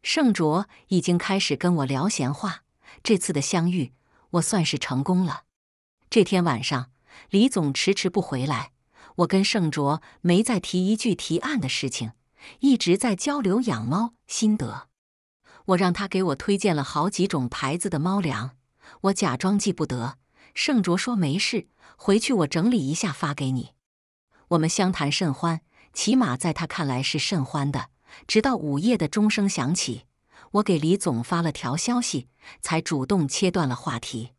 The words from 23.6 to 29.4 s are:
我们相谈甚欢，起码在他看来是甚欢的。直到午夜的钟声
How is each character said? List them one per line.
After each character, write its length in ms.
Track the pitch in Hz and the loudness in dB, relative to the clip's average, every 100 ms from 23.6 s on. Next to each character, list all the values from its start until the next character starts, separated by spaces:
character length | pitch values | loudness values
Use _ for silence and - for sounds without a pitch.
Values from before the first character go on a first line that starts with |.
| 127 _ _ _ _ _ _ _ _ | -6 _ _ _ _ _ _ _ _
我 80 | 170 | 0
们 100 | 160 | 2
相 240 | - 185 | 2 0
谈 200 | 180 147 | 0 0
甚 220 | 147 170 | 0 -2
欢， 280 | 131 170 165 _ _ _ | 0 -2 -2 _ _ _
起 220 | - - | -4 2
码 200 | 262 196 | 2 2
在 160 | 123 175 | 0 -2
他 160 | 151 165 | -4 -6
看 180 | - | -4
来 160 | 143 127 | -2 -2
是 160 | 131 151 | -2 -2
甚 280 | - 175 | -2 -2
欢 260 | 131 151 139 | -2 -2 -2
的。 180 | 131 - _ _ - - | -2 -6 _ _ -20 0
直 140 | 220 | 2
到 160 | 269 240 | 2 0
午 220 | 151 143 | -2 0
夜 180 | 208 233 | 2 2
的 100 | 151 | 0
钟 220 | 214 214 | 2 2
声 180 | 208 | 2